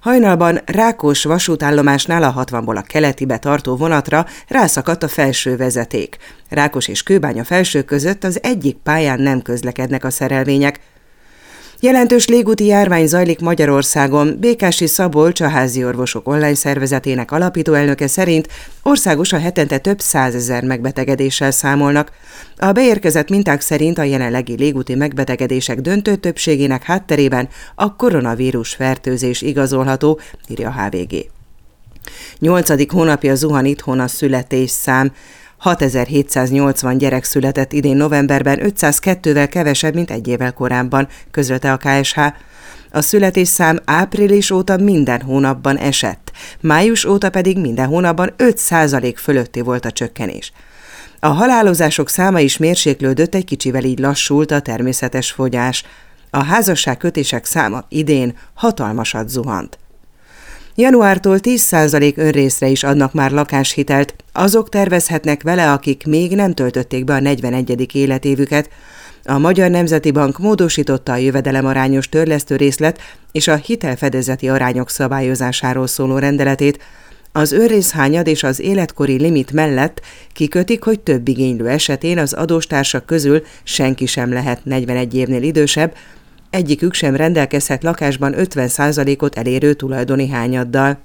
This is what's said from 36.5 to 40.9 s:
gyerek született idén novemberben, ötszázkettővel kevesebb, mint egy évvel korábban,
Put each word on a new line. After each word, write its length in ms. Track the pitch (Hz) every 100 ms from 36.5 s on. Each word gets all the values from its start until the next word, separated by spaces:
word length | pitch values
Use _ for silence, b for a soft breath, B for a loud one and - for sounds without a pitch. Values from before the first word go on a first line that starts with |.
| 139 139 135 131 127
gyerek 260 | 135 127
született 480 | - 143 135 135 131
idén 240 | 147 143 135
novemberben, 680 | 151 147 139 139 139 139
ötszázkettővel 840 | 208 202 151 143 196 185 160 147 143
kevesebb, 460 | 180 151 139 156
mint 160 | 156 175
egy 180 | 110 113
évvel 240 | 120 127
korábban, 560 | - 127 123 127